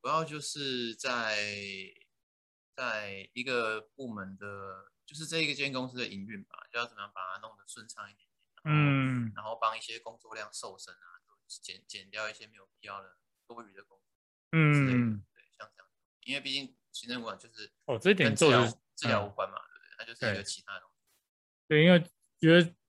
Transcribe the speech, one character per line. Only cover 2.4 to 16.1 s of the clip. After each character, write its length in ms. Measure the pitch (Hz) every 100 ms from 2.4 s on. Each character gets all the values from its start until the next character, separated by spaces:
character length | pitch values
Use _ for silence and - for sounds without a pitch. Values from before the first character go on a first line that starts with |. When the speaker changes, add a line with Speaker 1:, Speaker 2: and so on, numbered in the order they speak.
| _ _ _ -
Speaker 1:
在 520 | 127 107 104 98 95
一 100 | 123
个 380 | 127 123 110 110 107 -
部 100 | 131
门 240 | 104 95 95
的， 560 | 101 101 98 95 98 _ -
就 100 | 147
是 80 |
这 160 | 160 165
一 60 | 151
个 80 |
间 180 | 139 143
公 160 | 131 127
司 80 | 123
的 100 | 117
营 200 | 98 101
运 180 | 104
吧， 140 | 101 - -
就 80 | 117
要 60 | 120
怎 80 |
么 80 | 107
样 80 | 101
把 80 | 95 92
它 80 | 95
弄 160 | 110 113
得 80 | -
顺 220 | 120 107
畅 160 | - 101
一 60 |
点 140 | _ _
点， 160 | _ _ _
然 100 | 156
后， 60 | 151
Speaker 2:
嗯。 520 | 143 139 131 127 117
Speaker 1:
然 100 | 101
后 140 | 107 117
帮 160 | 113 113
一 40 |
些 180 | 113 113
工 200 | 113 113
作 160 | 117
量 180 | 110 104
瘦 240 | - 113 95
身 140 | -
啊， 300 | 90 87 92 _ _ _
减， 360 | - - 92 _
减 240 | 104 98
掉 180 | 107 107
一 60 |
些 120 | 107 107
没 100 | 107
有 120 | 95 _
必 80 | 104
要 160 | 98
的 140 | 95 90 _ _ _
多 160 | 117
余 100 | 110
的 120 | 98
工 140 | - _ _ _ _ _ _
作 100 | 160 151
之 120 | 147 135
类 60 |
的。 60 | 123
Speaker 2:
嗯。 260 | 120 104 95
Speaker 1:
对， 100 | _ _ _
像 140 | 104
这 80 | _
样， 80 | _ _ _